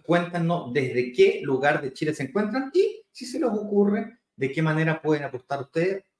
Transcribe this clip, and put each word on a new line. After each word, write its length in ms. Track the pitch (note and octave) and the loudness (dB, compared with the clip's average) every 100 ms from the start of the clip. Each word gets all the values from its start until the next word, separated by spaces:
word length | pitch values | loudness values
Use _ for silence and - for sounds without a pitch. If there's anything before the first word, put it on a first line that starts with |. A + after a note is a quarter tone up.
cuéntanos 680 | - F3 E3+ F3 E3 F3 - | 0 0 0 -2 0 -2 -2
desde 400 | C3+ B2+ A#2+ B2 | -2 -2 -2 0
qué 260 | D3+ G3 - | 4 4 4
lugar 400 | C3+ C3 C#3+ D3+ | -2 0 2 0
de 120 | C#3 | -2
Chile 200 | - D3+ | -4 -4
se 100 | D3 | -4
encuentran 460 | C3 G3 G#3 B3+ C#4 | -4 -2 -2 -2 0
y, 280 | F4 G#4+ - - | 2 2 0 -14
si 140 | - B3 | -16 -8
se 140 | - | -2
les 100 | C4 | -2
ocurre, 680 | G#3 G3+ G3+ G3+ A3 A#3 - _ - | -2 0 2 4 2 -4 -12 _ -6
de 160 | - | -4
qué 100 | D#3+ | 0
manera 400 | D#3 D#3 D#3+ D#3 | 0 2 0 0
pueden 220 | D3+ D3+ | 0 0
aportar 380 | C#3 B2+ - C#3 | -2 -10 -6 -6
ustedes, 420 | B2+ E3 F3+ G3 - | -4 -2 0 -2 -8